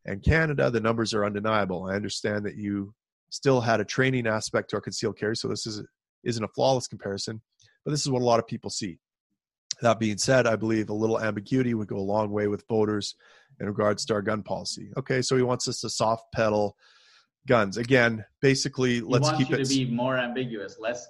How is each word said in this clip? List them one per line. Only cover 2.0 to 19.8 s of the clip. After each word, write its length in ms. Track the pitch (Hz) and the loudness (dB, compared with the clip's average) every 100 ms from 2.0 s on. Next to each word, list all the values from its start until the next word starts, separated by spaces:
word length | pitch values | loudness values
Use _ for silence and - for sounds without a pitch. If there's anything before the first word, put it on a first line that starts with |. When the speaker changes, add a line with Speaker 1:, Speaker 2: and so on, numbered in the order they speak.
| 104 - 110 104 104 | -4 -6 -4 -4 -4
Speaker 1:
that 100 | - | -6
you 380 | 104 101 98 - _ _ _ | -4 -4 -6 -12 _ _ _
still 280 | - 143 127 | -4 2 2
had 180 | 117 110 | 4 2
a 60 | 101 | 0
training 420 | - 131 131 117 | 0 2 2 0
aspect 420 | 110 - 113 - | -2 -2 -4 -2
to 60 | 104 | -6
our 40 | |
concealed 360 | - - 110 98 | -6 -6 -6 -2
carry, 180 | 104 113 | -2 -2
so 120 | 110 | -4
this 180 | 107 113 | -6 -6
is, 160 | 107 95 _ _ _ | -10 -12 _ _ _
isn't 200 | 123 117 | -6 -4
a 40 | 104 | -4
flawless 380 | - 131 131 - | 0 2 2 -2
comparison, 540 | 104 101 98 - 110 - _ _ _ | -8 -8 -6 -8 -10 -16 _ _ _
but 80 | - | -6
this 100 | 151 | -4
is 80 | 143 | -2
what 100 | 127 | 0
a 40 | 123 | 4
lot 140 | 117 | 4
of 60 | - | 2
people 240 | 117 104 | -6 -8
see. 300 | - 104 82 _ _ _ _ _ _ - - | -8 -8 -10 _ _ _ _ _ _ -14 0
That 180 | 117 107 | 2 4
being 180 | 113 101 | 2 0
said, 260 | - 131 117 | 4 4 4
I 100 | 110 | 2
believe 320 | 110 110 101 | 2 0 0
a 40 | |
little 260 | 107 110 107 | 0 0 0
ambiguity 540 | 110 107 98 131 123 | 0 -4 -2 0 2
would 140 | 113 101 | 0 -4
go 100 | 104 | -4
a 20 | |
long 300 | 98 104 107 | 0 0 0
way 180 | 104 104 | 0 0
with 180 | 101 - | -2 0
voters 480 | 110 107 104 98 - _ - _ - | 2 2 0 -4 -10 _ -20 _ -10
in 60 | 101 | -6
regards 400 | 104 104 104 - | 0 0 0 0
to 80 | |
our 80 | 107 | -2
gun 220 | 101 107 | -2 -4
policy. 480 | - 90 90 - 98 - | -4 -6 -6 -10 -10 -8
Okay, 260 | 135 131 | -2 -2
so 120 | 127 131 | 0 2
he 40 | |
wants 240 | 123 123 - | 2 0 -4
us 140 | 120 | -6
to 80 | 113 | -6
soft 420 | - 110 113 - | -2 0 0 -4
pedal 440 | - 110 104 104 - _ _ _ _ _ _ - | 0 2 2 0 -4 _ _ _ _ _ _ 2
guns. 300 | 120 101 95 | 4 4 -2
Again, 480 | 120 131 117 113 104 _ | 4 6 6 2 -8 _
basically, 540 | 139 135 139 135 127 120 | 2 2 0 0 0 2
Speaker 2:
He 60 | |
Speaker 1:
let's 220 | 113 123 | 2 2
Speaker 2:
wants 160 | 147 143 | 2 2
Speaker 1:
keep 100 | 131 | 0
Speaker 2:
you 60 | 139 | 0
Speaker 1:
it 80 | 135 | 0
Speaker 2:
to 40 | |
be 160 | 135 | 0